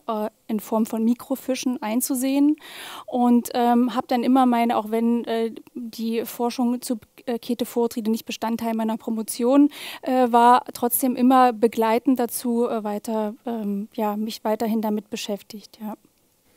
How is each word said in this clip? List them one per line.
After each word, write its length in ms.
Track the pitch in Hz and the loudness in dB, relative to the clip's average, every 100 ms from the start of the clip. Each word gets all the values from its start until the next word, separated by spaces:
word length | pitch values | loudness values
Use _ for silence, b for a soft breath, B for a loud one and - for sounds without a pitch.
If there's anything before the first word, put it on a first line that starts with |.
| - | -2
äh, 220 | 214 214 - - | -4 -6 -8 -6
in 120 | 220 | -6
Form 260 | - 220 226 | -2 -2 0
von 180 | 220 | 0
Mikrofischen 800 | 226 240 - 262 - 254 269 247 | 0 0 -2 -6 -4 -4 -4 -4
einzusehen 760 | 214 233 - 269 269 277 285 302 B B B B - | -4 -4 -2 -2 0 2 2 2 B B B B -6
und, 440 | 254 240 240 226 | 0 4 4 2
ähm, 420 | 254 240 240 247 220 | 0 2 4 2 -2
hab 120 | - | -2
dann 160 | 254 | -2
immer 220 | 240 262 254 | 2 4 4
meine, 320 | 233 233 226 | 4 2 0
auch 140 | 214 | -2
wenn, 320 | 226 233 240 226 | 0 0 0 -2
äh, 260 | 226 226 - - - | -2 -4 -6 -14 -12
die 500 | 233 220 226 226 233 | -12 -8 -4 -4 -4
Forschung 560 | - 240 240 240 247 | -4 -4 0 -2 -2
zu, 160 | - 240 - - - | -4 -6 -8 -14 -8
äh, 140 | 233 | -6
Käthe 260 | - 240 240 | -4 -4 -4
Vortriede 460 | - 233 247 214 | -2 -2 -2 -2
nicht 140 | 226 - | -4 -4
Bestandteil 480 | 220 220 226 226 | -8 -6 -4 -4
meiner 240 | 220 220 220 | -2 -2 -4
Promotion, 720 | - 220 214 - 240 285 294 B B B | -6 -6 -6 -2 4 6 4 B B B
äh, 300 | - 254 247 | -2 2 4
war, 340 | 233 240 247 - | 6 8 6 4
trotzdem 420 | - 240 - 262 247 | -4 -2 0 0 2
immer 380 | 247 262 254 | 4 6 6
begleitend 640 | 220 226 226 220 226 - 254 | 4 0 2 0 2 2 0
dazu, 480 | 240 - 247 233 240 | 0 -4 -2 0 0
äh, 160 | 233 | -2
weiter, 520 | 208 208 - 220 214 226 - | -4 -6 -4 -4 -4 -6 -8
ähm, 420 | 233 208 202 214 | -6 -4 -6 -6
ja, 240 | - 214 208 | -4 -4 -2
mich 260 | 220 - | -6 -6
weiterhin 380 | 220 220 226 226 | -2 -2 0 0
damit 300 | 214 214 208 | -2 -2 -4
beschäftigt, 680 | 220 - 202 - 214 - - | -8 -6 -8 -10 -20 -20 -16
ja. 140 | 214 214 _ _ _ _ b | -14 -14 _ _ _ _ b